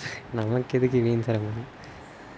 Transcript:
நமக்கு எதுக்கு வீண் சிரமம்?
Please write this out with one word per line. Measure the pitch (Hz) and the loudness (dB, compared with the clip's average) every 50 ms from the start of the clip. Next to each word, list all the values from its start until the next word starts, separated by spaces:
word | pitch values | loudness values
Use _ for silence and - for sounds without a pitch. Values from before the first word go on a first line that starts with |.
| - - - - - - - | -10 -8 -8 -10 -10 -6 -2
நமக்கு | 117 110 107 117 123 127 123 - 127 | -2 0 2 2 2 0 2 2 4
எதுக்கு | 127 127 127 123 | 4 6 4 6
வீண் | 117 117 117 117 | 4 6 4 4
சிரமம்? | 117 123 113 110 107 107 107 113 120 - - - - - - - - - - - - - - | 4 2 2 2 2 -2 -4 -6 -8 -10 -12 -16 -16 -16 -16 -16 -16 -18 -18 -18 -16 -16 -16